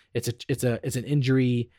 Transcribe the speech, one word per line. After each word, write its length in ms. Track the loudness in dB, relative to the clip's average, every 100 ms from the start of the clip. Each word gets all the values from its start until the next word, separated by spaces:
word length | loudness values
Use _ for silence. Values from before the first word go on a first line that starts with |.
| _
it's 140 | -6 -4
a, 60 | -6 -6
it's 160 | -2
a, 160 | 0 0
it's 120 | -4 -6
an 100 | -2
injury 640 | 0 2 4 4 0 -2